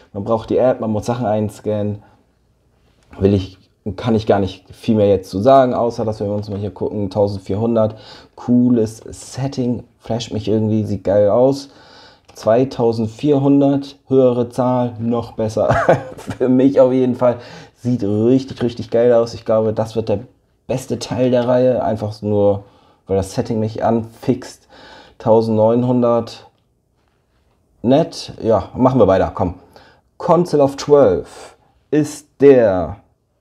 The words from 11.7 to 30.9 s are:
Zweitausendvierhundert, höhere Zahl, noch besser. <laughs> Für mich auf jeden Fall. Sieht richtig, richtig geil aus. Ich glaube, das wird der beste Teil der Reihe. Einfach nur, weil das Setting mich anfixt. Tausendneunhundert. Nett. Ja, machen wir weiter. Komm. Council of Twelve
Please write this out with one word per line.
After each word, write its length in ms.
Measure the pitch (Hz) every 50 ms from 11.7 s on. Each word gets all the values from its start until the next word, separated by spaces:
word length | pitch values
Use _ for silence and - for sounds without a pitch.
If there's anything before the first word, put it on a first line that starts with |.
| - - - - - - - - - _ _ _ -
Zweitausendvierhundert, 1600 | - - 107 110 120 135 135 - - 123 117 113 113 113 110 - - - 147 147 139 139 143 139 143 139 139 143 139 - - - _ _ _
höhere 420 | 131 131 131 127 120 123 120 120
Zahl, 440 | - - 127 123 127 123 123 120 107 107
noch 360 | 117 117 120 117 113 - -
besser. 420 | - 110 110 107 107 98 - - - - - 170 -
<laughs> 160 | - - - -
Für 320 | - - - - 127 123
mich 300 | 127 131 139 135 - 131
auf 100 | 131 127
jeden 220 | 127 131 127 127 117
Fall. 240 | - 127 123 113 107 - - - - - - _
Sieht 280 | _ - 120 123 117 101
richtig, 600 | 98 104 104 113 120 131 131 131 - - - 123
richtig 260 | 120 113 - 104 -
geil 240 | - 117 117 123 120
aus. 220 | 117 117 117 -
Ich 100 | 104 -
glaube, 280 | - 110 110 110 110 107
das 220 | 110 113 110 -
wird 140 | 117 107 -
der 120 | 107 98 123 - _ _ _ _ _ _ _
beste 320 | - 117 131 - - 131 107
Teil 320 | - - - 123 127 127
der 180 | 123 123 120 120
Reihe. 360 | 127 123 127 127 123 107 -
Einfach 360 | 90 110 110 113 104 107 - -
nur, 400 | 104 104 104 101 101 98 101 - - _ _ _ _ _ _ _
weil 120 | - 95 95
das 180 | 90 - -
Setting 240 | - 117 - 120 110
mich 240 | 110 110 110 - -
anfixt. 840 | 107 117 117 110 113 - - - - 123 - - - - - _ _ - - - - - - - - _ _ -
Tausendneunhundert. 1300 | 123 110 113 113 113 110 107 107 113 117 123 123 123 127 123 120 117 120 117 113 113 - - - - _ _ _ _ _ _ _ _ _ _ _ _ _ _ _ _ _ _ _ _ _ _ _ _ _ _
Nett. 520 | - 113 131 151 165 165 - - - - - -
Ja, 280 | - 110 110 98 98 - -
machen 240 | - 123 131 131 127
wir 80 | 104 92
weiter. 240 | 95 95 85 80 -
Komm. 220 | - 98 87 85 - - _ _ - - _ _ _ _ _ _ _
Council 440 | - - 170 160 175 175 - 147
of 140 | 139 139 139
Twelve 520 | - - -